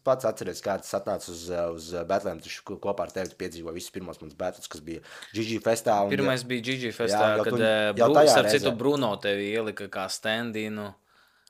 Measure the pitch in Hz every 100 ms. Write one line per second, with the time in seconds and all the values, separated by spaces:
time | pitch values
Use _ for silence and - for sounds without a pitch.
0 | - 131 113 107 95 87 104 95 - 101
1 | 101 92 - 85 85 87 85 85 80 87
2 | 85 95 98 82 - - - 98 101 98
3 | 82 95 90 - 92 82 82 85 - 98
4 | 90 78 80 73 92 - - 80 76 80
5 | - - - 104 113 113 113 113 - 104
6 | 101 - 135 127 120 123 113 131 120 104
7 | 113 104 107 107 110 120 110 107 107 101
8 | 117 147 151 135 123 143 135 113 127 147
9 | 120 101 104 101 101 110 110 95 101 101
10 | 95 - 110 113 117 110 107 107 104 98
11 | _ _ _ _